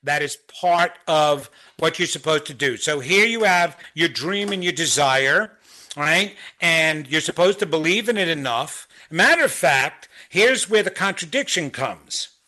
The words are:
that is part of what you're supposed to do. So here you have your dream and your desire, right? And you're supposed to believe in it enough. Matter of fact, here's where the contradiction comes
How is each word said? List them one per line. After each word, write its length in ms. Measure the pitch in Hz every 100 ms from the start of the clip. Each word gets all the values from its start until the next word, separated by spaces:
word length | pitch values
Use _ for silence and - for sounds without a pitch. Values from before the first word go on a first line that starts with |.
that 180 | 139 147
is 140 | 143 -
part 560 | _ - 180 170 170 - -
of 420 | 156 151 143 117 _ - -
what 200 | 160 -
you're 80 | 170
supposed 400 | 151 160 156 151
to 80 |
do. 220 | 127 139 113
So 240 | - 147
here 260 | 127 196 220
you 160 | 226
have 340 | 208 180 170 - -
your 140 | 156 175
dream 440 | 123 156 202 202
and 100 | 196
your 100 | 175
desire, 880 | 170 160 - 139 135 135 165 214 _ _ - - -
right? 400 | 147 170 202 - - _
And 480 | 170 165 160 156 135
you're 120 | 156
supposed 380 | - - 180 202
to 80 | 175
believe 420 | 160 156 202 220
in 80 | 214
it 120 | 175
enough. 580 | 156 131 117 151 - - - -
Matter 340 | 160 226 339
of 80 | 302
fact, 560 | - 165 135 143 - - - -
here's 420 | 175 226 247 180
where 120 | 214
the 80 | 190
contradiction 800 | - 190 180 165 254 277 - 147
comes 580 | - 131 95 _ - - _